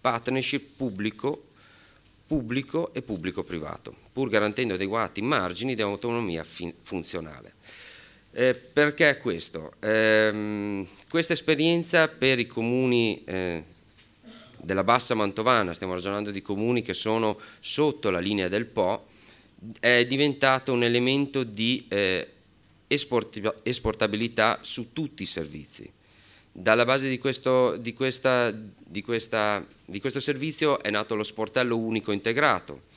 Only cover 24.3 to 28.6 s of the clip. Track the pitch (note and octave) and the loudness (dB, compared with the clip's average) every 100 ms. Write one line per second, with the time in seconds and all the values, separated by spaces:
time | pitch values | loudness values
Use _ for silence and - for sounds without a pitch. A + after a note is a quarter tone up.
24.3 | A#2 A2 - - - A2+ - D3+ - F#2+ | 2 2 2 -6 -10 -8 -6 -8 -6 -8
25.3 | E2+ D2+ D2+ C#2 - - _ _ _ - | -6 -8 -10 -14 -16 -18 _ _ _ -20
26.3 | - _ F2+ F#2 A2+ A#2+ C3+ C3+ B2+ C#3 | -20 _ -2 4 6 4 2 0 -2 -2
27.3 | B2 C3 B2+ B2 F2 A#2 A#2 C3 B2+ C3 | -2 2 4 4 0 -6 -4 -4 0 2
28.3 | B2 A#2+ G#2+ | 4 2 -2